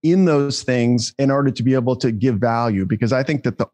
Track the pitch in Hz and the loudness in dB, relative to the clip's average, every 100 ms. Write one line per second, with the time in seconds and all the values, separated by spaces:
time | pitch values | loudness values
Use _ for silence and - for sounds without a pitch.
0 | 160 185 180 147 143 139 - 123 117 123 | 2 2 4 2 0 -4 -2 0 2 0
1 | 113 - 139 139 139 - 117 131 120 123 | -2 -2 0 2 0 0 0 0 0 0
2 | 127 110 123 107 117 117 117 98 95 107 | -2 0 0 0 0 0 0 -2 -2 -2
3 | 117 127 139 147 - - - | 0 0 -2 -2 -4 -4 -4